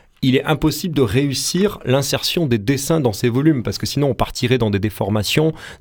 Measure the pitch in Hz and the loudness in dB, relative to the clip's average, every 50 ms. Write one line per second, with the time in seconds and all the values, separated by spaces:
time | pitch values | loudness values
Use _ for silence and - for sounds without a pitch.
0 | - _ _ _ - 135 123 135 - 151 156 123 - 156 139 - - 185 151 139 | -20 _ _ _ 0 2 2 2 2 0 0 0 0 0 0 -2 -4 -2 0 0
1 | 135 107 92 131 143 143 131 - - - - 175 196 202 - - - - 127 139 | 0 2 2 0 0 0 -2 -4 -4 -2 0 0 0 0 0 -2 -2 0 0 0
2 | 135 - - 123 - - - 175 170 139 117 110 101 107 143 - - - 165 165 | 0 0 -2 -2 -2 -2 -2 0 0 2 0 0 0 0 -2 0 0 0 0 2
3 | 143 120 101 - - 123 113 131 143 160 156 127 104 - 104 - - - - 139 | 2 0 0 0 0 0 2 2 4 2 2 2 0 -4 -6 -6 -6 -4 -2 0
4 | 143 139 113 - 110 - - - 123 117 127 131 117 107 101 101 95 107 - - | 0 0 0 0 -2 -4 -4 -2 0 0 2 2 2 2 0 0 0 -2 -2 -2
5 | 113 98 104 107 101 - - 156 156 160 156 - - - - - | -2 -2 0 -2 -2 0 0 2 2 0 0 -4 -10 -18 -12 -4